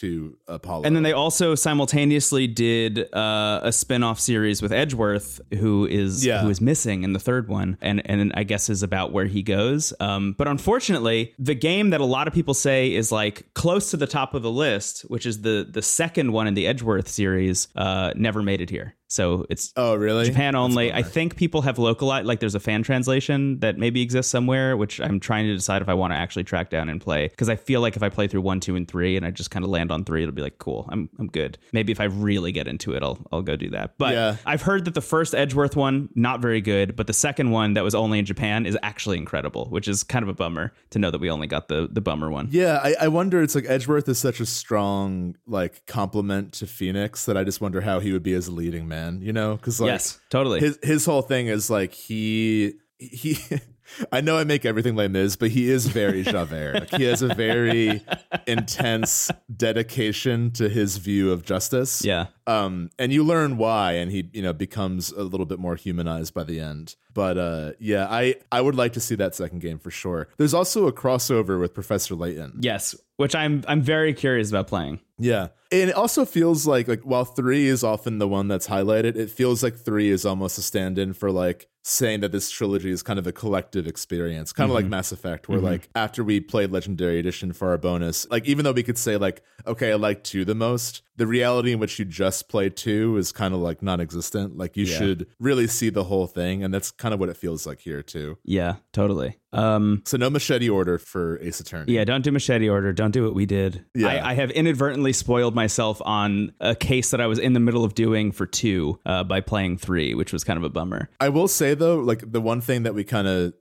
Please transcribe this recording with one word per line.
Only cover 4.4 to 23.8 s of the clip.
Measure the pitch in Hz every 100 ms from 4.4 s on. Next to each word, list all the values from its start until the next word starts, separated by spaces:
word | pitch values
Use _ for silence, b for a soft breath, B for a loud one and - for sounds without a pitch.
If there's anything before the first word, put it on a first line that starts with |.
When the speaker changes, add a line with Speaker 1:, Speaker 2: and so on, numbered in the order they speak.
| 107 101
Speaker 2:
with | 104
Edgeworth, | 107 147 127 107 101 - - - 101
who | 110 101 101
is, | 101 98 101 127
Speaker 1:
Yeah. | 107
Speaker 2:
who | 107
is | 95
missing | 113 156 120 98
in | 95
the | 95
third | - 127 110
one, | 101 92 92
and, | - 104 -
and | 101 101
I | -
guess | 104 104 -
is | 101
about | 98 95 92
where | 92 98
he | 101
goes. | 104 98 113 147 156 -
Um, | 101 98 98 98
but | 143
unfortunately, | 139 - 240 247 170 113 113 113 -
the | 127
game | 139 156 185 208
that | 160
a |
lot | 135 131 151
of |
people | 170 160
say | 135 143 135 131
is, | 95 110
like, | 110 107 - -
close | - 165 190 196
to | 160
the | 143
top | 147 135
of | 143
the | 113
list, | 120 147 101 - -
which | - 117 123
is | 107
the, | 107 107 -
the | 110
second | - - 165 170 135
one | 110 107
in |
the | 101 85
Edgeworth | 131 113 98 -
series, | - 98 92 95 92 - -
uh, | 95 95 92 -
never | 113 107
made | 101 98
it | 87
here. | 85 - - -
So | - 90 90 -
it's | - - -
Speaker 1:
Oh, | 120
really? | 107 104 110
Speaker 2:
Japan | 117 131 139
Speaker 1:
That's | 135
a |
Speaker 2:
only. | 123 123 117
I | -
Speaker 1:
bummer. | 117
Speaker 2:
think | 165 170 -
people | 165 165
have | 139 120
localized, | 117 113 135 135 104
like, | 117
there's | 110 101
a |
fan | - 107
translation | 113 131 127 135 135 139 139 131
that | 110
maybe | 98